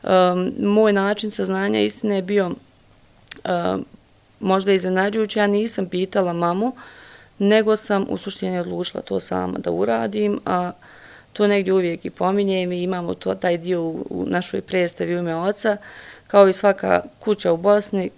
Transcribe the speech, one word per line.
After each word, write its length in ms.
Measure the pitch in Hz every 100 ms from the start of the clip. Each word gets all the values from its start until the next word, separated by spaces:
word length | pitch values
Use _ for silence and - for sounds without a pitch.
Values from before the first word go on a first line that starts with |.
em, 500 | - 185 180 180 185 -
moj 340 | 202 208 220
način 380 | 202 196 208 214
saznanja 480 | 202 190 190 202 214
istine 360 | 208 - 214
je 60 | 196
bio, 300 | 185 202 180 - - _ _ _ _ _ - -
em, 420 | - 175 170 190 - - _ _ _ _
možda 320 | 190 190 190
iznenađujući, 680 | 190 185 185 202 220 214 214
ja 80 | 208
nisam 420 | 202 226 - 180
pitala 440 | 180 185 202 180
mamu, 380 | 170 170 180 240 240 - - - - - _
nego 360 | 202 220 214
sam 300 | 214 - 202 196
u 80 | 190
suštini 420 | 202 - 190 180
odlučila 420 | 175 175 180 -
to 180 | - 95
sama 380 | - 92 92 82
da 140 | 87
uradim, 680 | 85 107 113 110 104 104 -
a 260 | - 180 180 - - - - - -
to 140 | - 208
negdje 260 | 202 185
uvijek 320 | 190 175 165
i 40 | 175
pominjem 640 | - 180 202 196 190 180
i 120 | 180
imamo 300 | 180 185 175
to, 220 | 175 185
taj 220 | 190 185 175
dio 240 | 170 175
u, 240 | 165 165 -
u 160 | 175 180
našoj 340 | 180 180 190
predstavi 540 | - 185 175 - 170
U 40 | 175
ime 160 | 170
oca, 420 | 165 185 208 226 208 - - - - -
kao 200 | 208 196
i 60 |
svaka 480 | 190 202 190 190 180 - -
kuća 320 | - 202 180
u 60 | 170
Bosni 520 | 190 208 202 196 180